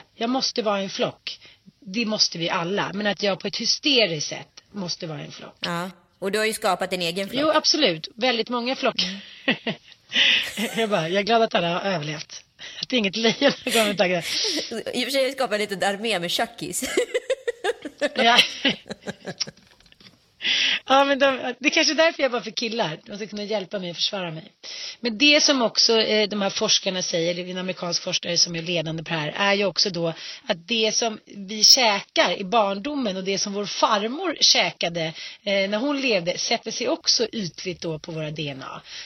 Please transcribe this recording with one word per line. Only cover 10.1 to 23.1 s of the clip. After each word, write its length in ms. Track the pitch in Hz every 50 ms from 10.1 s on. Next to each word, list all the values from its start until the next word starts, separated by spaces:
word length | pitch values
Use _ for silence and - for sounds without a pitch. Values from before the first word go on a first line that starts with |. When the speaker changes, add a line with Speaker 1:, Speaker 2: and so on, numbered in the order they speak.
| - - - - - - - - - - 208 - -
Speaker 1:
Jag 120 | 208 226 214
bara, 200 | 208 180 160 165
jag 100 | 185 202
är 40 | 202
glad 180 | 208 233 226
att 140 | 226 220 -
alla 120 | 208 170
har 140 | 170 170 185
överlevt. 600 | - 196 190 160 147 151 151 156 - - - - - _ _ - - - - -
Att 80 | - -
det 60 | 262
är 20 |
inget 180 | 247 208 196 160
lejon 360 | 220 226 226 - - 269 269
som 200 | - - - 262
kommer 200 | 208 226 220 208
och 60 | 202
tagit. 280 | 170 196 180 180 170 160 - - - - 427 330 - - - 233 226 - - -
Speaker 2:
I 80 | 240
och 20 | 240
för 80 | 233
sig 80 | 285 269
har 60 | 262
jag 80 | 254 269
skapat 200 | 269 254 185 208
en 60 | 208
liten 240 | 214 208 202 180 175
armé 360 | 196 202 196 214 233 208 175
med 120 | 170 175
Chuckies. 520 | - - 233 - - - 156 - - - 254 -
<laughs> 40 | - - 480 - 339 508 - - 523 - - - 466 - - 403 - - - 294 - - 285 285 285
Speaker 1:
Ja. 220 | 233 233 233 240 233 - - - - - 269 - - - - 208 - - 202 - - - 202 - - - - - - _ _ _ _ _ _ - _ - - - _ _ _ _ _ - - - - - - - - -
Ja, 180 | - 262 269 277
men 140 | 277 277 254
de, 360 | 269 277 262 240 240 254 240 -
det 80 | 254
är 20 | 294
kanske 240 | - 330 302 - 311
är 20 |
därför 280 | 262 320 330 330 - 285
jag 80 | 254
bara 100 | 233 240
för 100 | 175 220
killar. 480 | 202 - 247 226 220 233 208 160 156 - -
De 100 | -